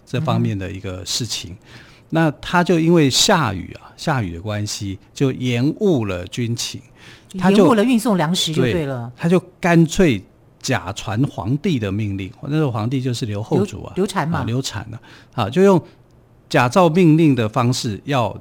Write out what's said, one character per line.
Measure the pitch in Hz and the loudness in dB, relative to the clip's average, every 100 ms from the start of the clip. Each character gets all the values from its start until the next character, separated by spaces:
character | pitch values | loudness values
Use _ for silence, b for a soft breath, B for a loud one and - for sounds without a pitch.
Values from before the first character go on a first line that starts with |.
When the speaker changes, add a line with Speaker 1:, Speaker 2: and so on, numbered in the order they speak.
| _ | _
Speaker 1:
这 | 123 | -6
方 | 156 113 | -2 0
面 | 117 104 | 0 -2
的 | 92 | -6
一 | 92 | -10
个 | 98 92 92 | -10 -10 -8
事 | - | -6
情。 | 113 - 92 | -6 -8 -12
Speaker 2:
嗯。 | 85 B B B B B | -16 B B B B B
Speaker 1:
那 | 156 160 - | 0 0 -2
他 | - 180 | -2 0
就 | 175 170 | 2 2
因 | 160 | 4
为 | 175 143 | 4 4
下 | 120 - 190 131 | 4 2 2 2
雨 | 95 85 - | -4 -8 -14
啊， | - - | -20 -10
下 | - 135 | -4 -2
雨 | 98 | -2
的 | 82 | -6
关 | 104 104 104 | -8 -6 -6
系， | - 101 95 b | -6 -8 -10 b
就 | - 135 | -2 -2
延 | 127 127 120 131 - | -2 -2 0 0 0
误 | 208 151 107 | 2 2 0
了 | 90 87 | -4 -6
军 | - 117 117 | -6 -4 -4
情。 | - - - - B B B 190 | -8 -10 -18 -20 B B B -2
他 | 185 | 2
就 | 196 | 6
Speaker 2:
延 | 185 | 6
误 | 226 | 6
了 | |
运 | 220 240 | 4 2
送 | 247 190 | 2 0
粮 | 156 | 0
食 | 180 - | -2 -2
就 | 156 | 0
对 | 131 170 143 | 0 0 -4
了。 | 131 117 - | -6 -10 -6
Speaker 1:
对， | |
他 | 170 | 0
就 | 175 - - | 0 0 -6
干 | 170 170 165 | 2 4 4
脆 | - 185 107 - _ _ _ | 4 2 2 -4 _ _ _
假 | - 117 87 | -4 -4 -4
传 | 101 - 104 139 | -10 -6 -2 -2
皇 | - 90 143 | -4 -6 -4
帝 | 208 139 | -2 -2
的 | 104 | -2
命 | 98 107 98 | -2 -4 -4
令， | 95 - | -8 -10
那 | - | -6
时 | 151 | -2
候 | 151 | -2
皇 | 113 107 | -2 -4
帝 | 135 | -4
就 | 127 | -4
是 | 117 113 | -4 -4
刘 | 104 | -6
后 | 110 180 | -2 0
主 | 202 - | 0 -6
啊， | - - | -10 -4
Speaker 2:
刘， | |
刘 | 214 | -4
禅 | 202 156 | -2 -4
嘛。 | 165 | -4
Speaker 1:
啊， | |
刘 | 120 120 | -4 -4
禅 | 135 107 107 | -4 -8 -12
啊， | 113 B B B - | -16 B B B -6
啊， | 101 | -2
就 | 135 | 4
用 | 196 185 - B _ _ _ _ - | 6 4 2 B _ _ _ _ -2
假 | 156 123 | 2 2
造 | 190 175 | 4 4
命 | 160 175 156 | 6 6 6
令 | 165 123 | 6 4
的 | 110 | 0
方 | 131 120 | 0 0
式 | 127 127 98 - | 0 -4 -6 -2
要 | 139 107 107 | -2 -2 -6